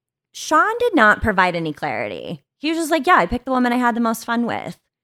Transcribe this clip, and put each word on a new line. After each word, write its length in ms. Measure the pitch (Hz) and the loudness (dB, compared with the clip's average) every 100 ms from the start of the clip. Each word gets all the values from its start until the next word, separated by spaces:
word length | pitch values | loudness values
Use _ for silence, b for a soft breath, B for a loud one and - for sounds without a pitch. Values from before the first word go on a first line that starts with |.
| _ _ _ | _ _ _
Sean 420 | - - 311 381 480 | -16 0 2 2 0
did 160 | 480 | 0
not 280 | 339 214 - | 4 4 4
provide 340 | 233 190 185 170 | 0 2 0 0
any 160 | 160 | -4
clarity. 720 | 147 151 110 107 82 67 147 _ _ | -6 -6 -4 -6 -8 -10 -12 _ _
He 100 | 302 | -4
was 100 | 330 | -4
just 120 | 311 | 0
like, 160 | 330 294 | 0 4
"Yeah, 100 | 339 | 4
I 100 | 170 | 4
picked 200 | 247 - | -2 -2
the 40 | |
woman 200 | 254 247 | 0 0
I 40 | 247 | 2
had 180 | 240 233 | 0 0
the 40 | |
most 240 | 233 226 | -2 -4
fun 220 | - 233 233 | -4 -4 -2
with." 320 | 104 - - _ _ | -6 -8 -14 _ _